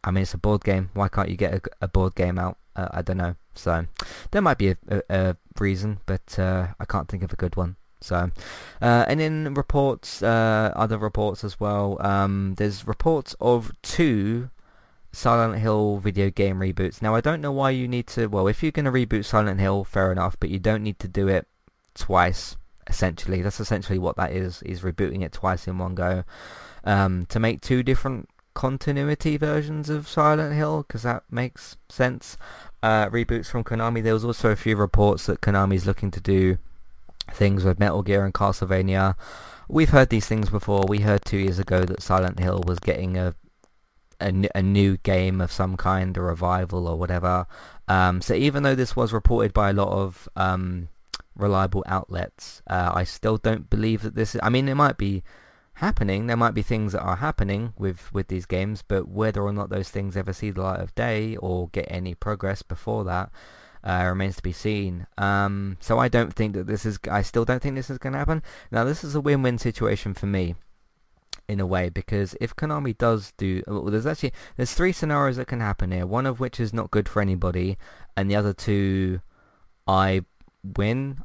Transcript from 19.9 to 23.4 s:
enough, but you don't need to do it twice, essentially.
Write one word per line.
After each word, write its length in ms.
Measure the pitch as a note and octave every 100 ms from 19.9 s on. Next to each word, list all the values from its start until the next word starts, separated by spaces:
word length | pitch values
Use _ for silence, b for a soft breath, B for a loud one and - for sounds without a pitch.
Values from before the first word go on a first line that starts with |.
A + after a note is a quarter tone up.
| G2+ F#2+
enough, 240 | F#2 F2+ -
but 100 | -
you 100 | F#2+
don't 240 | G2+ A2
need 160 | G#2+ F#2+
to 80 | F2+
do 200 | G2+ G2
it 200 | F#2 - _ _ _ _
twice, 640 | - - F#2 F2+ - - - - - -
essentially. 540 | - F#2 E2 - F#2